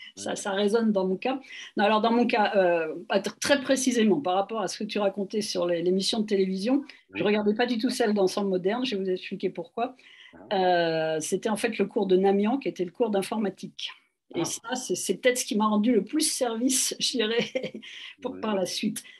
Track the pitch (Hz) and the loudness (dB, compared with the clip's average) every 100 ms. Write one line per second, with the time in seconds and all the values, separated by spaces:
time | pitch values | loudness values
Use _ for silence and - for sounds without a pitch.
0 | - - - 175 208 196 208 226 220 190 | -20 -12 -8 -6 -4 0 2 2 2 2
1 | 190 190 247 269 - - - - 208 214 | 0 0 -2 -4 -8 -18 -10 0 2 4
2 | 226 233 240 240 202 214 185 170 160 160 | 4 4 2 2 2 4 4 4 0 -6
3 | - 208 - - - 277 - 262 262 233 | -2 -2 -2 -6 0 2 4 2 2 4
4 | 214 165 180 185 196 226 180 - 214 208 | 4 4 2 0 0 -4 -4 -4 -6 0
5 | 202 196 190 214 208 180 175 170 175 190 | -2 -2 -4 -4 -4 -2 0 0 2 2
6 | 190 233 214 196 190 190 208 285 - - | 0 0 0 2 2 0 0 0 0 -16
7 | _ 190 190 208 208 208 240 233 247 - | _ -2 0 2 2 2 0 0 0 0
8 | 226 208 185 - 202 180 180 233 254 202 | 0 4 2 2 0 0 0 -2 -2 -2
9 | 190 185 - 185 190 - 170 - 247 - | -2 -4 -6 -6 -6 -6 -10 -6 -6 -6
10 | - - - - 190 202 185 175 165 160 | -20 -20 -20 -20 -4 2 4 4 2 0
11 | 160 160 151 185 226 214 240 220 202 240 | 0 -2 -2 -2 -2 -2 -2 0 -2 0
12 | 196 185 196 196 208 277 180 170 175 - | 4 4 6 4 2 0 -4 -4 -8 -2
13 | 233 196 185 220 202 - 180 - - - | 0 0 0 -2 -2 -4 -14 -12 -14 -14
14 | _ _ _ - 160 - - 247 - 185 | _ _ _ -6 -4 -6 -6 -8 -4 -6
15 | - 196 254 247 - 214 214 208 214 226 | -4 0 0 0 -2 0 2 2 4 2
16 | - 311 311 - 240 226 254 - - - | 2 -2 -2 0 -2 0 0 0 -2 -2
17 | - 247 214 233 - 262 254 220 - - | -4 -2 0 0 -2 -6 -8 -12 -16 -16
18 | - - 196 185 220 196 180 - 214 - | -18 -12 -12 -6 -4 -2 -2 -2 -4 -6
19 | - - | -12 -18